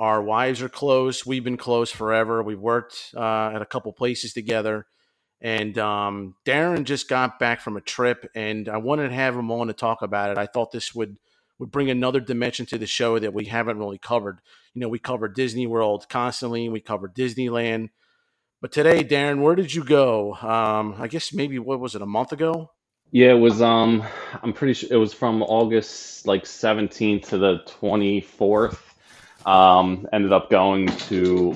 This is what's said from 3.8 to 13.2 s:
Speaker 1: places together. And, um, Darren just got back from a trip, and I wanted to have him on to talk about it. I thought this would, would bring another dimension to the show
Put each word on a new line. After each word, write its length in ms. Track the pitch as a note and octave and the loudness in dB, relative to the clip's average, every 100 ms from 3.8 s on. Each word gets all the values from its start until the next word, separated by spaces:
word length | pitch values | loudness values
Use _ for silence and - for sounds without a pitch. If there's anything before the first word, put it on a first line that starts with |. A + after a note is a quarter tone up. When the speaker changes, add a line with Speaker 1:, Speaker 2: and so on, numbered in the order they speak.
| G#2+ | -8
Speaker 1:
places 400 | - B2 A#2+ A2+ | -4 -4 -4 -8
together. 540 | B2 A2 A2+ A2 G#2+ - _ _ _ _ _ | -8 -4 -2 -2 -4 -8 _ _ _ _ _
And, 380 | A#2 A2 G#2+ G#2 | -6 -4 -4 -2
um, 560 | G#2+ G#2 G2+ G2+ F#2+ - | -2 0 -2 -4 -10 -10
Darren 380 | - C#3+ E3+ E3+ | -2 0 0 -2
just 260 | C3 C#3 - | -2 -4 -2
got 300 | B2+ B2+ - | -2 -2 -2
back 220 | A#2+ A#2 | -2 -2
from 160 | - G#2 | -6 -10
a 40 | |
trip, 480 | - - B2 A#2+ - | -8 -2 -2 -2 -8
and 340 | A2 G#2+ A2 G#2+ | -10 -6 -6 -6
I 100 | G#2+ | -6
wanted 320 | A#2 D3+ C#3 | -2 -2 -2
to 40 | |
have 220 | B2+ C3 B2 | -2 -2 -2
him 160 | A#2 | -4
on 160 | A#2 A#2 | -4 -4
to 40 | |
talk 300 | G#2 A#2 A2+ | -4 -4 -4
about 280 | G#2 G2+ G2+ | -4 -4 -2
it. 60 | G2+ | -4
I 80 | G2+ | -4
thought 260 | B2 A2+ | -4 -4
this 200 | A#2 - | -6 -10
would, 260 | A#2 G#2 G2+ _ _ _ - | -6 -8 -10 _ _ _ -16
would 100 | B2 | -8
bring 180 | C#3+ C3+ | -2 0
another 300 | B2+ B2+ C3+ | 0 0 0
dimension 480 | A#2+ A#2+ B2+ - B2 | -2 -4 -4 -6 -8
to 120 | A#2+ | -8
the 80 | G#2+ | -6
show 320 | - A#2 A2+ | -2 0 0